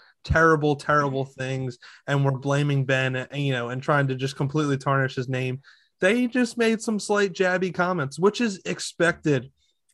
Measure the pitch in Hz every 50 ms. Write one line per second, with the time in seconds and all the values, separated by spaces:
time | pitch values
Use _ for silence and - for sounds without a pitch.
0 | _ _ _ _ - - - 160 165 165 160 147 147 151 143 143 - - 147 147
1 | 143 139 135 135 135 135 - 135 131 131 135 131 131 123 - - - - - -
2 | _ 135 143 139 139 135 131 123 135 139 139 143 147 147 143 139 127 131 135 131
3 | 131 131 127 127 123 - 135 143 143 139 131 120 120 120 127 135 135 - 151 143
4 | 139 135 131 127 135 135 - - 143 135 147 156 151 143 139 135 - 143 139 135
5 | 135 131 - 139 123 131 131 127 131 127 131 135 - - - _ _ _ _ _
6 | 190 185 226 247 247 233 - 254 247 233 - 240 226 220 226 214 - 233 214 196
7 | - - 208 202 202 196 165 - 185 180 185 185 190 180 156 185 175 180 185 170
8 | 139 135 - 156 180 208 208 - 240 220 190 - - 180 180 - - - - -
9 | 170 170 165 - - 156 139 123 123 - _ _ _ _ _ _ _ _